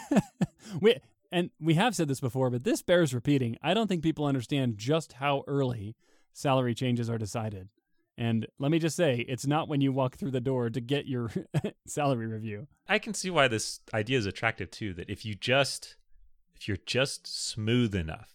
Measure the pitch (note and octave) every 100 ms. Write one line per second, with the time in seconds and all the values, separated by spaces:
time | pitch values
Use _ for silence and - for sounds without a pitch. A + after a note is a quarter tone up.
0 | - C4 - - - _ - F#3+ G3+ -
1 | - _ _ F3+ F3+ - D#3 D#3+ A#3 F#3+
2 | D#3 C3+ C3 C3 C3 B2 D#3+ D4+ - F3
3 | E3 B2 B2+ C#3+ A#2+ A2+ D3 G3 A3 F3+
4 | D#3+ D3+ D3 C#3 A2+ C#3+ C3 G#2 A2+ D#3+
5 | - - C#3+ C#3 - C#3 C3 A#2 G2+ A2+
6 | _ _ _ - D3 C3 B2 A2+ C3 A#2+
7 | A#2 A#2 G#2+ A#2+ A2 G2+ F#2+ _ _ _
8 | _ - A#2 A2+ A2 - C#3 E3 D#3+ D3
9 | E3+ A#2+ - B2+ C#3 D3+ D#3 D3 C#3 C3
10 | B2+ - E3 C3 B2 C3 A#2+ A2+ A#2+ C#3+
11 | - B2+ A#2 F3+ - D#3 - - - -
12 | C#3+ B2+ A2+ A2 A2 G#2 D3 _ - G#3
13 | A3 G#3 F#3 E3+ C3+ A2+ - - - A2+
14 | G#2+ C3 G2 F#2 A2+ A2 F2+ - G#2+ E2+
15 | F2 G2 A2 G#2 - C3 B2+ - - -
16 | _ - - _ _ - - G2 - B2
17 | C#3 - - - - - G#2+ B2 A#2+ G2
18 | D#2+ - -